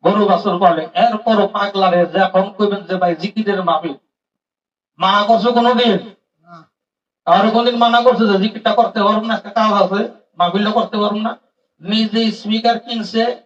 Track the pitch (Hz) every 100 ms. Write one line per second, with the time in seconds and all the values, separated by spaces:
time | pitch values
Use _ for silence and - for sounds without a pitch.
0 | - 208 196 175 202 180 190 160 156 175
1 | 233 214 - 214 202 208 202 196 190 175
2 | 170 165 190 185 202 - 208 196 - 185
3 | 180 165 208 214 202 185 180 160 165 -
4 | _ _ _ _ _ _ _ _ _ _
5 | 185 202 208 226 220 240 233 240 240 185
6 | - - _ _ 160 170 165 _ _ _
7 | _ _ - 180 214 220 240 233 233 240
8 | 240 226 220 196 214 - 226 214 - 214
9 | 202 214 226 220 214 226 214 202 185 196
10 | 233 - _ _ 180 190 214 220 - 214
11 | 208 214 220 - _ _ _ _ 165 220
12 | 220 220 226 190 208 220 233 233 - 233
13 | 185 226 233 -